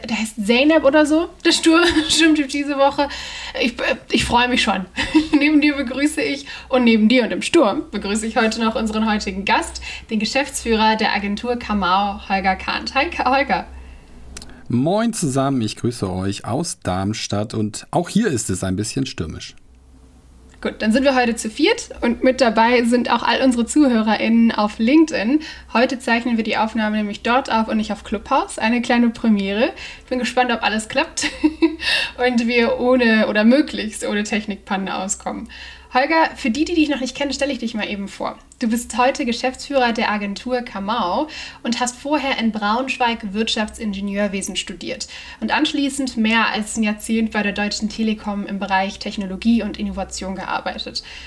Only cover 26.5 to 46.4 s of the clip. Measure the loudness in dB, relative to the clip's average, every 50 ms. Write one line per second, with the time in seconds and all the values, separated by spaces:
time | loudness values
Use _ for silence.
26.5 | 0 0 0 0 -2 -2 -2 0 0 0 -2 -2 -4 -4 0 0 2 2 2 0
27.5 | 0 0 0 0 0 -2 -2 -2 -4 -8 -6 -6 -8 -6 -2 0 0 0 0 -2
28.5 | -4 -4 -2 0 0 0 0 2 2 4 4 2 2 2 2 2 2 2 2 0
29.5 | 0 0 0 0 0 -4 -14 -16 -16 -14 -8 -6 -4 -4 -4 0 0 0 2 2
30.5 | 0 -2 -2 -2 -2 -2 -4 -2 -2 -2 -2 -2 -4 -6 -6 -6 -2 0 0 0
31.5 | 2 2 2 2 2 0 -2 -2 -2 -2 -2 -4 -2 0 2 2 2 2 2 4
32.5 | 4 4 4 4 2 2 2 4 4 6 6 4 4 4 4 2 4 4 6 6
33.5 | 6 6 4 2 -2 -6 -6 -6 -6 -6 -6 -4 -2 -2 -2 -2 -2 -4 -4 -4
34.5 | -8 -8 -6 -4 -4 -4 -2 -4 -4 -4 -4 -6 -6 -6 -8 -8 -8 -8 -10 -14
35.5 | -16 -16 -18 -18 -18 -20 -8 -2 0 2 2 4 4 2 2 2 0 -2 -2 -2
36.5 | 0 0 -2 0 2 2 2 2 0 -2 -4 -6 -4 -4 -4 -4 -2 -2 -4 -4
37.5 | -4 -4 -6 -6 -4 -4 -6 -6 -6 -8 -8 -10 -10 -8 -8 -8 -10 -12 -18 -20
38.5 | -8 -4 -2 0 0 -2 -4 -4 0 2 2 2 2 0 -2 -2 -2 -2 -2 -4
39.5 | -4 -6 -6 -2 0 2 2 2 0 0 -2 -2 -2 -2 -4 -6 -8 -8 -6 -4
40.5 | -4 -4 -4 -6 -8 -8 -4 -4 -2 -2 -2 -2 -2 -2 -2 -4 -8 -12 -14 -16
41.5 | -14 -8 -6 -4 -4 -2 -2 -4 -6 -6 -4 -2 -2 0 0 -2 -2 -2 -2 -2
42.5 | -2 -2 -2 -2 0 0 -2 -4 -2 -2 0 -2 -2 -4 -6 -6 -4 -4 -4 -2
43.5 | -2 -4 -4 -4 -6 -8 -6 -6 -6 -6 -6 -4 -2 -2 -2 -2 -2 -4 -6 -6
44.5 | -6 -8 -8 -8 -10 -10 -10 -10 -10 -10 -10 -12 -14 -16 -18 -18 -12 -8 -4 -2
45.5 | 0 0 0 0 -2 -2 -2 -2 -2 -4 -6 -4 -2 -2 0 2 2 2